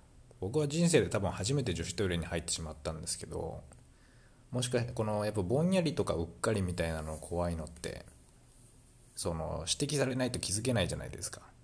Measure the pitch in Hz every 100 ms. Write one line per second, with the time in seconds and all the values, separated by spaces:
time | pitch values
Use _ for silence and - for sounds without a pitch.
0 | - - - - 95 147 147 156 170 156
1 | 90 110 95 - 98 143 123 82 85 -
2 | 98 85 82 87 80 - 78 - 82 80
3 | 73 - - 80 - - - - - -
4 | - - - - - 123 120 120 117 -
5 | 107 104 107 107 90 127 170 190 160 -
6 | 87 80 82 - - 107 90 85 82 80
7 | 78 78 - 85 87 82 76 - - 50
8 | - - - - - - - - - -
9 | - - 95 82 80 82 82 - 143 147
10 | 135 127 127 127 - 90 131 113 87 -
11 | - - - - - -